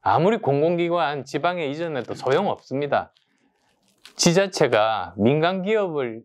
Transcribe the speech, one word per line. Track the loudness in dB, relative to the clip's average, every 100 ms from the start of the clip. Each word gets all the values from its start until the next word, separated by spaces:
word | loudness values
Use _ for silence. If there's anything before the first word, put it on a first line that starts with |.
아무리 | 0 2 2 0
공공기관 | 0 2 2 0 0 0 -2 -4
지방에 | -6 -2 -2 -2 -6
이전해도 | -6 -6 -6 -8
소용없습니다. | -6 0 0 0 -6 -6 -6 -2 -2 -4 _ _ _ _ _ _ _ _ _ -20 0
지자체가 | 2 4 2 2 2 4 2 0 -6 0
민간 | 2 4 2 -2
기업을 | -2 0 0 -2 -6 -8